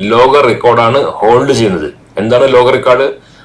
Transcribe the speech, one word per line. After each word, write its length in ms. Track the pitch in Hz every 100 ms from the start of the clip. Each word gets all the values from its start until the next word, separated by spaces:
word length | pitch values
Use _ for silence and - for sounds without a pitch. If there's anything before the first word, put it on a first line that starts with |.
ലോക 400 | 101 117 127 147
റെക്കോർഡാണ് 600 | 131 107 120 117 113 117
ഹോൾഡ് 500 | - - 104 123 -
ചെയ്യുന്നത്. 480 | 120 110 87 76 - _ -
എന്താണ് 360 | 110 123 135
ലോക 160 | 127 123
റെക്കോർഡ്? 400 | 131 127 123 139 - - -